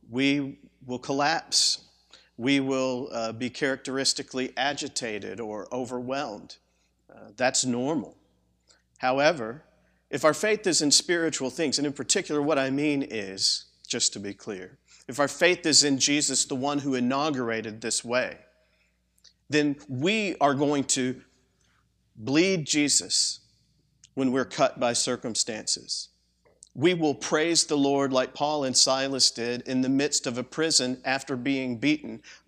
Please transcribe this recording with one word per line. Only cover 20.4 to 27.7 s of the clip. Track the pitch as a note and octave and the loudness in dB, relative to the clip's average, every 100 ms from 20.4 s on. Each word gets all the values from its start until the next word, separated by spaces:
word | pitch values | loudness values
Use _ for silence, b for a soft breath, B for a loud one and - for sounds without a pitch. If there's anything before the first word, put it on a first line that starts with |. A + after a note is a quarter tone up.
are | C#3+ | 2
going | C3+ D3 D3 | 4 2 2
to | C3 - B2+ B2 - _ _ _ _ _ _ _ _ | 0 0 -2 -4 -12 _ _ _ _ _ _ _ _
bleed | - A2 C#3+ F#3+ F#3 C#3+ | -10 0 4 4 2 0
Jesus | D3+ D3 - F2+ - - - _ _ _ _ _ _ - | 2 4 2 0 0 -2 -4 _ _ _ _ _ _ -10
when | - C3 | -2 0
we're | C3 | 0
cut | B2 - C3+ - | -2 2 2 2
by | A#2+ | 0
circumstances. | A#2+ - B2 B2 G#2+ - G#2+ - - - - - _ _ _ _ _ - - | 0 -2 -4 -4 -4 -4 -4 -4 -6 -6 -10 -10 _ _ _ _ _ -16 2
We | D#3+ | 2
will | F3 D#3 | 4 2
praise | C3+ - D#3 E3 E3 | 0 0 2 2 2
the | - | 2